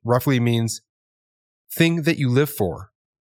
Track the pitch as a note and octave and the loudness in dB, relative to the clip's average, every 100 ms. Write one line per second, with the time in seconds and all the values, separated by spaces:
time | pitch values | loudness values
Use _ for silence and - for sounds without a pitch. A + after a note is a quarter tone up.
0 | A2+ B2 C#3+ B2+ A#2+ A#2 A2+ - - _ | -2 0 2 0 2 0 -2 -6 -14 _
1 | _ _ _ _ _ _ _ - E3 E3+ | _ _ _ _ _ _ _ 0 2 2
2 | D#3 - C3 B2+ C#3+ - F#2 F2 G2 _ | -2 0 2 2 0 -2 -6 -6 -16 _
3 | _ _ | _ _